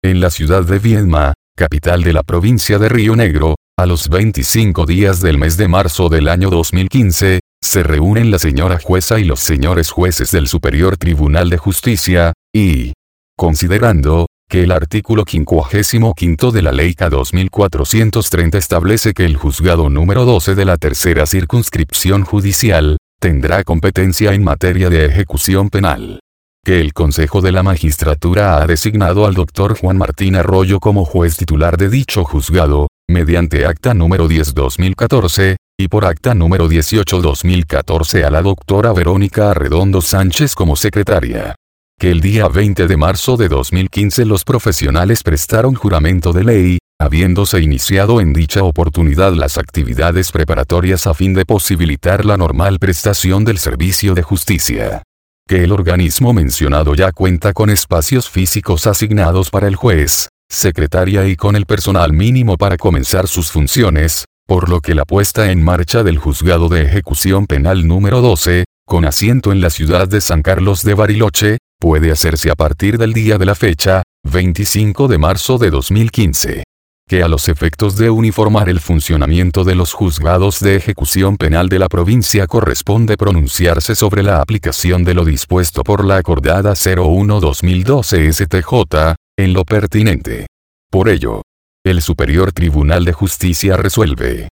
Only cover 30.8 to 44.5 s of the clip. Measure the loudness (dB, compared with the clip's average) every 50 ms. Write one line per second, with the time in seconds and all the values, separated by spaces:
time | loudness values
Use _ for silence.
30.8 | 2 2 2 2 0 0 0 0 0 0 0 -2 -4 -2 0 0 2 0 2 2
31.8 | 0 0 0 0 -2 -2 -2 -4 -2 -2 -2 -4 -2 0 0 2 2 2 2 0
32.8 | 0 -2 _ _ _ -2 0 0 2 2 2 2 0 0 0 0 0 0 -2 -2
33.8 | -2 0 0 2 2 2 2 2 2 2 2 0 0 -2 -2 -2 -2 -2 -2 -2
34.8 | -2 -2 -2 -2 -2 0 0 0 0 0 0 0 0 0 0 -2 _ _ _ -6
35.8 | -4 -2 0 0 0 0 -2 -2 -2 -2 0 2 2 2 2 2 2 2 2 0
36.8 | 0 0 0 -2 0 0 -2 0 0 0 -2 0 -2 0 0 0 -2 -2 -4 -6
37.8 | -4 -2 -2 -2 -2 -2 -2 0 0 0 0 0 0 0 -2 -4 -4 -2 0 0
38.8 | 2 0 0 0 0 0 0 0 0 -2 0 0 0 0 0 0 0 0 0 2
39.8 | 2 2 0 0 -2 0 0 0 0 0 0 0 -2 -2 0 -2 0 0 0 0
40.8 | -2 -2 -2 -2 0 0 0 0 0 -4 -6 -8 -8 -10 -12 -14 _ _ _ _
41.8 | _ _ _ _ 0 0 2 2 2 2 2 2 0 2 2 2 0 0 0 0
42.8 | 0 0 2 2 2 0 0 -2 -2 -2 0 0 0 0 0 -2 -2 -2 -2 -2
43.8 | -2 -2 -2 -2 -2 0 0 0 0 0 0 -2 0 -2